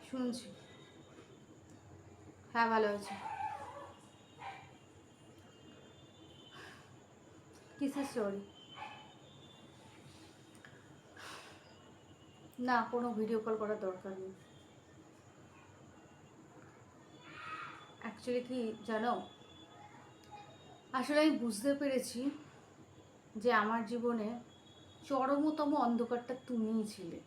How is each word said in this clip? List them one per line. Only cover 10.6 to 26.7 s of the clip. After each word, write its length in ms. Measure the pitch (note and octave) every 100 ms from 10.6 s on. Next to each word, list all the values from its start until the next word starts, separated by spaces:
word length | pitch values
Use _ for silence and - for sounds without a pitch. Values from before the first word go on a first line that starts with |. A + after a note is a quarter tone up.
| - - - - - - - - - - - - - - - - - - - - B3
না, 80 | A#3+ A3
কোনো 160 | A#3+ A#3+ G#3+
ভিডিও 200 | A3 A3+
কল 100 | A3 A3
করার 180 | G#3 G#3 G3
দরকার 260 | F#3 G3 F#3+
নেই। 100 | F#3+ F#3+ - - - - - - - - - - - - - - - - - - - - - - - - - - - - - - - - - - - - A3+
Actually 340 | - B3 B3 B3
কি 120 | B3+ A3+ - -
জানো? 240 | A3 A#3+ G3 - - - - - - - - - - - - - - - - - C4
আসলে 220 | B3 D4
আমি 100 | D#4 A#3+
বুঝতে 260 | A#3 G3+ C#4 C#4
পেরেছি 400 | C#4 B3+ - A#3 C#4 - - - - - - - - - - G#3+
যে 80 | A#3 A3
আমার 200 | G#3+ A#3 G#3
জীবনে 360 | A#3+ A#3+ A#3 G#3+ A#3 - - - - - - -
চরমতম 640 | C#4 C4 C#4+ D4+ D4+ D4 D4 A#3
অন্ধকারটা 480 | A#3 A#3 A#3+ - B3+ -
তুমিই 360 | A#3+ A3